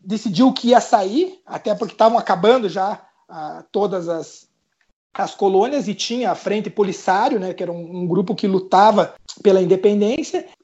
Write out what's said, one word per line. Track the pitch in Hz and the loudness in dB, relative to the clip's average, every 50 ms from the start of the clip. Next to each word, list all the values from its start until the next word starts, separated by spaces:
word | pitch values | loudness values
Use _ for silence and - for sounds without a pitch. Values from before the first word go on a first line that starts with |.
| - | -10
decidiu | 190 202 214 - 240 190 156 254 262 - | -8 -8 -6 -4 -4 0 4 4 4 4
que | - - 233 | 2 2 4
ia | 247 233 | 4 4
sair, | - - - 220 196 190 208 277 370 370 - - _ | 4 4 2 2 2 2 0 0 -2 -2 -4 -12 _
até | - - 165 - 226 208 | -14 -14 -10 -4 -4 -4
porque | 180 240 180 - | -4 -4 -6 0
estavam | - 220 226 226 226 | 2 2 4 4 2
acabando | 214 - 196 180 170 214 240 262 226 190 | 0 0 -2 2 4 4 4 4 2 -2
já, | 160 196 190 196 214 - - _ _ _ _ _ | -4 -4 -4 -4 -4 -8 -12 _ _ _ _ _
ah, | 175 165 156 151 156 - - _ | -16 -14 -14 -14 -14 -16 -14 _
todas | - 214 202 202 185 185 170 165 | -4 -2 -2 -2 -2 -4 -4 -6
as, | 170 165 147 - - - _ _ _ _ _ _ _ _ _ _ _ _ _ _ - | -6 -6 -8 -12 -16 -20 _ _ _ _ _ _ _ _ _ _ _ _ _ _ -8
as | - 202 175 - | -6 -6 -6 -4
colônias | - 202 196 190 190 208 254 294 285 208 185 | -2 0 2 2 2 2 2 0 -4 -4 -4
e | 196 | -6
tinha | - - - 233 247 247 196 | -6 -6 -6 -4 -4 -2 -2
a | 170 | -4
Frente | - - 190 202 214 214 202 | -4 -4 -4 -4 -4 -4 -6
Polisário, | - - 208 190 180 - - - 185 196 220 269 294 214 | -2 -2 -2 -2 -2 -6 -2 0 0 2 2 0 0 -2
né, | 185 185 175 | -4 -6 -8
que | - 185 | -8 -8
era | 175 | -8
um, | 175 170 170 165 175 180 180 | -8 -10 -12 -12 -10 -6 -4
um | |
grupo | 175 165 170 202 180 220 | -2 0 0 0 -2 -4
que | - - | -4 -2
lutava | 202 190 185 185 - - 185 202 214 214 202 175 - - - _ - - - - | -2 -2 -2 -2 2 4 4 6 6 4 4 0 -2 -2 -14 _ -20 -10 -2 2
pela | 208 190 190 | 4 4 4
independência, | 185 175 190 185 185 208 208 208 208 208 247 302 294 - - 370 - - - _ | 4 2 2 2 2 2 2 2 0 0 -2 -4 -6 -6 -8 -8 -8 -10 -18 _